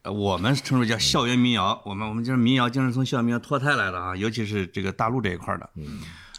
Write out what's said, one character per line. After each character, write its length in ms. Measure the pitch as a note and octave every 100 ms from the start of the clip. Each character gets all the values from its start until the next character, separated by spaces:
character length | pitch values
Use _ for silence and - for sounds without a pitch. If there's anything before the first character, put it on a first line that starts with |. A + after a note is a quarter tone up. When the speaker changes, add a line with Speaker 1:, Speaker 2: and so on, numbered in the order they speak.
Speaker 1:
呃， 100 | -
我 260 | G#2 G2+ F2+
们 160 | G#2
称 240 | C#3 - C3
之 40 |
为 40 | A#2
叫 100 | A2+
校 300 | - E3 A#2+
园 120 | B2
民 140 | B2
谣， 280 | A2+ F#2+ A2+
我 100 | G2+
们， 140 | G2 G#2+
我 60 |
们 100 | A2
就 80 | A#2
是 40 | C3
民 160 | A#2
谣 140 | C3 B2
经 140 | B2+
常 80 | C3
从 140 | B2
校 140 | C3 C3+
园 60 |
民 80 | A#2
谣 60 | A#2+
脱 200 | - C#3+
胎 180 | C3+ C3+
来 140 | G2
的 100 | F#2
啊， 160 | F#2 F#2
尤 140 | G#2+
其 160 | A2+ G#2
是 200 | G#2 F2+
这 120 | -
个 100 | F#2+
大 200 | F#2+ A2+
陆 100 | B2+
这 100 | G#2
一 60 | F2
块 160 | -
儿 60 | G2
的。 100 | -
Speaker 2:
嗯。 260 | - D2 C#2+ D#2+ E2+ -